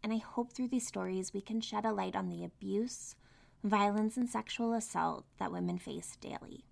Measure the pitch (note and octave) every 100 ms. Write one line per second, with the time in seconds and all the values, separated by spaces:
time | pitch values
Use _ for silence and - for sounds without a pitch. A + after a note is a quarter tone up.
0 | A3 A3+ - - A#3+ - B3+ B3+ - G3
1 | F#3 F#3+ F#3 G3 - A3 A3 G#3+ A3 G#3
2 | F#3 F#3+ F#3 E3+ F3 - G3 G3 A#3+ -
3 | - - - - - - G#3 G#3 G3+ G#3
4 | G#3+ A#3+ B3 A3+ A3+ - A#3 A3+ G#3+ F3+
5 | E3 E3 - - F3+ F3+ F3+ F3+ F3+ -
6 | - - - - - - -